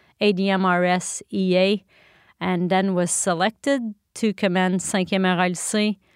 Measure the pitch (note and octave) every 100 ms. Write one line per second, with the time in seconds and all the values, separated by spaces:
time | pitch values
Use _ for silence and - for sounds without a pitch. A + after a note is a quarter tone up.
0 | _ - G#3 F#3 G3 F#3+ F#3+ F3+ F3+ F3+
1 | - - - G3+ F#3 F3+ F#3+ G3+ _ _
2 | _ _ _ - F3+ F3+ F3+ F#3 G3 F3+
3 | F3 - - E3 G3 - - C#4 A3+ G#3
4 | _ - A3 F#3+ G3+ F3+ F#3 F#3 - G3
5 | F3+ F#3+ F#3 F3 F3+ F3+ - G#3+ G#3+ G3+
6 | _